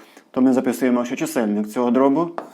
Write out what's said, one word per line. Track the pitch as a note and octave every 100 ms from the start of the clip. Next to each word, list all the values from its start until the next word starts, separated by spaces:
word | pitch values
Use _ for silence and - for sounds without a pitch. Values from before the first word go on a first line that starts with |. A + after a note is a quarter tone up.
| - - _
то | -
ми | B2+
записуємо, | B2+ B2+ A2+ C3 B2 A#2+
що | C3
чисельник | D#3+ C3+ A2 G#2 G#2+
цього | B2+ B2
дробу | A#2+ C#3 C#3 E3+ - -